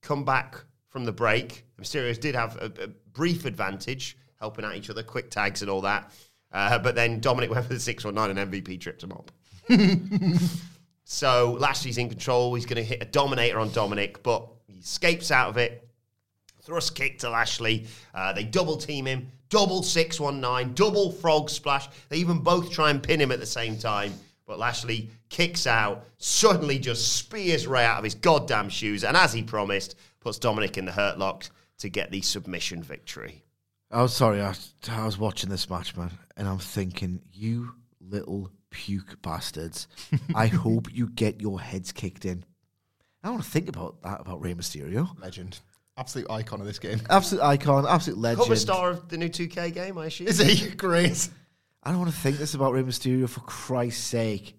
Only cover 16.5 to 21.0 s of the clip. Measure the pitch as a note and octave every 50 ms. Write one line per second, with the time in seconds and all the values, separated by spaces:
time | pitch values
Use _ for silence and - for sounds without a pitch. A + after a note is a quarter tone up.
16.5 | _ _ _ - D#3+ E3+ D#3+ - D#3+ - C#3 C#3 C3 - - A#2+ A#2 A2+ A#2 -
17.5 | - - A#2 A2+ A2+ A2 A2+ - - - - - _ F2+ F#2 F#2+ G2 G2 G#2 A2
18.5 | A2 F#3 F3+ D#3 D#3 D3+ - - D3+ C#3 C3 C3 C3 B2+ B2+ - - - _ _
19.5 | - G#3+ G3+ F#3 F#3 F#3 F3 - - E3+ E3 D#3+ - - D3+ C#3+ C#3 C#3 C3 B2
20.5 | B2+ B2+ B2 B2+ B2 C3 G3 G#3+ G3 G#3